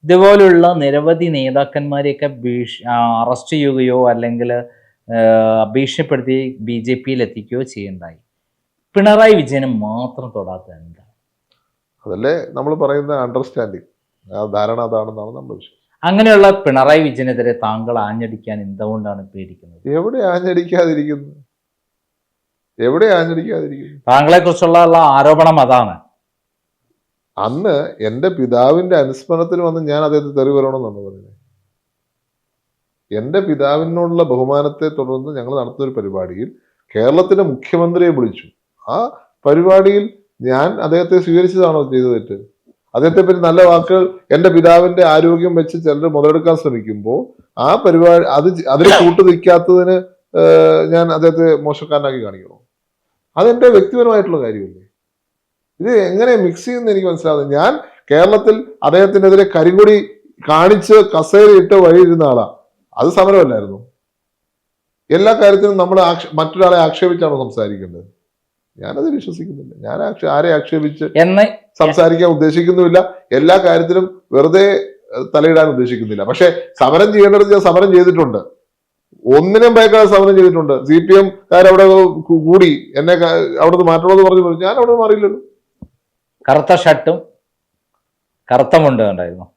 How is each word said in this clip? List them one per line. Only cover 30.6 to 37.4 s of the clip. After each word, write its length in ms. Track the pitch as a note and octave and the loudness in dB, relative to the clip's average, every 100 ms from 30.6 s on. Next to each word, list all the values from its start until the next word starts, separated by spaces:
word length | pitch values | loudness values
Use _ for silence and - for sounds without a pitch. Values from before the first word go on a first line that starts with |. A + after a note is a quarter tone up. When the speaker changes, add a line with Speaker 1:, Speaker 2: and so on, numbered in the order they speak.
| C3+ C3 A2+ G2+ G2 | -4 -8 -12 -14 -20
Speaker 2:
പറഞ്ഞത്. 260 | F#2+ G2+ G2+ _ _ _ _ _ _ _ _ _ _ _ _ _ _ _ _ _ G#2 | -20 _ _ _ _ _ _ _ _ _ _ _ _ _ _ _ _ _ _ _ -12
എൻ്റെ 200 | B2 F#3 | -6 -6
പിതാവിനോടുള്ള 840 | F#3+ D3 C#3 D3+ E3 E3+ F3 E3+ | -6 -4 -2 -4 -4 -6 -4 -2
ബഹുമാനത്തെ 680 | D#3+ B2+ C3 C#3+ D3 D3 D#3 | -2 -2 -2 -2 -4 -6 -8
തുടർന്ന് 420 | D3+ B2+ C3 C#3+ C#3 | -8 -8 -10 -10 -14
ഞങ്ങൾ 220 | A#2+ C#3 | -10 -10
നടത്തുന്ന 260 | A#2 - C3+ | -10 -10 -10
ഒരു 120 | B2+ | -8
പരിപാടിയിൽ 480 | G2 F#2+ F#2 F2+ A#2+ _ _ _ _ | -10 -10 -12 -12 -14 _ _ _ _
കേരളത്തിൻ്റെ 480 | G#2+ A#2+ D#3+ F#3 G3 | -4 0 0 0 -2